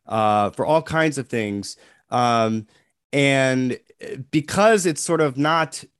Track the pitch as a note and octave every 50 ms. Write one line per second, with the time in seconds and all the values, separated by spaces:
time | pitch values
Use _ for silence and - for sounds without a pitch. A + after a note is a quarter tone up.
0 | _ - A2 A2+ G#2+ G#2+ G#2 G#2 G2+ F#2+ - - G#2 D3 D#3 D#3+ D#3 - D#3 D#3+
1 | D#3+ D#3 C#3 C#3 B2 - B2+ A#2 G#2+ G#2 G2+ G2+ G2 - - - - - _ _
2 | _ - - B2 A#2+ A#2+ A#2 A2+ A2+ A2 A2 A2 A2 - _ _ _ _ _ _
3 | _ _ - C#3+ C#3 C#3 C3+ C3+ C3+ C3 C3 C3 B2+ B2 A#2+ - _ _ _ -
4 | - - - C3+ B2+ - - D#3 D3+ - - F#3+ G#3 A3+ A3+ G3+ F3 F3 D3 -
5 | - - E3+ D#3 D#3 C#3+ B2 C3+ D3 D#3 E3 E3 D#3+ D#3 - - - - _